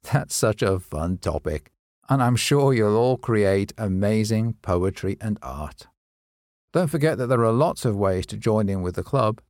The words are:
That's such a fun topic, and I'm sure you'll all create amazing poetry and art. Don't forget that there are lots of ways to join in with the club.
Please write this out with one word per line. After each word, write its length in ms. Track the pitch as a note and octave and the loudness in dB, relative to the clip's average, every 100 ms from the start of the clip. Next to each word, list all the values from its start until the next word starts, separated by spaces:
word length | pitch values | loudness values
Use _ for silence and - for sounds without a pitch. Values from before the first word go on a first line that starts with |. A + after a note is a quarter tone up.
| - | -2
That's 240 | C#3 B2+ - | -4 -4 -2
such 260 | A2+ G#2+ | 0 0
a 180 | A2 F#2+ | 0 -2
fun 380 | - D#2 E2 F#2 | -4 -6 -4 -4
topic, 540 | - D2+ D#2 D2+ _ _ _ _ - | -4 -4 -4 -6 _ _ _ _ -2
and 120 | C3+ | 0
I'm 140 | B2 A#2+ | 2 0
sure 380 | - C#3+ C#3 | 2 2 4
you'll 220 | B2 G#2 G#2+ | 4 2 4
all 220 | B2 B2 | 2 0
create 560 | - A2 G2 G2 G#2 - | 0 2 4 2 0 -4
amazing 840 | A2 F#2+ G2+ A2 G#2+ A2 A2+ A2 | -2 0 0 0 0 0 -2 -4
poetry 560 | - F2 F#2+ F#2+ F#2+ - | -2 0 0 -4 -8 -6
and 200 | A2+ G#2 | -6 -8
art. 460 | C2 C#2 D2+ - - _ _ _ _ _ _ _ _ | -8 -12 -12 -14 -20 _ _ _ _ _ _ _ _
Don't 180 | D#3+ E3+ | -2 0
forget 260 | D#3+ D#3 A2 | 2 0 0
that 100 | B2 | 0
there 160 | B2+ | 2
are 80 | A2+ | 4
lots 340 | A#2 D#3+ - - | 4 0 0 -2
of 100 | G2+ | 0
ways 320 | G2 F#2 - | 0 0 -4
to 100 | G#2+ | -4
join 320 | A2+ A2 G#2 | 0 0 0
in 140 | G2 | -2
with 100 | F2+ | -4
the 100 | F2 | -6
club. 380 | F2+ C3+ A2 A2+ | -4 0 0 -4